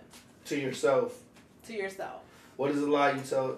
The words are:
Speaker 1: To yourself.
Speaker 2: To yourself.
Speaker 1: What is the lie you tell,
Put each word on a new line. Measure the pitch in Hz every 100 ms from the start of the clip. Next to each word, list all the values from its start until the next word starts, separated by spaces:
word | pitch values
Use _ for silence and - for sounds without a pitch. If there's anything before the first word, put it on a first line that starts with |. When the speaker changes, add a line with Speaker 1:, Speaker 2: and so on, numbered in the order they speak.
| - - - - -
Speaker 1:
To | 147
yourself. | 131 - 151 131 117 - - - - - -
Speaker 2:
To |
yourself. | 226 190 190 170 - - - - -
Speaker 1:
What | 139
is | 147
the | 147
lie | 143 143
you | 139
tell, | 127 135 131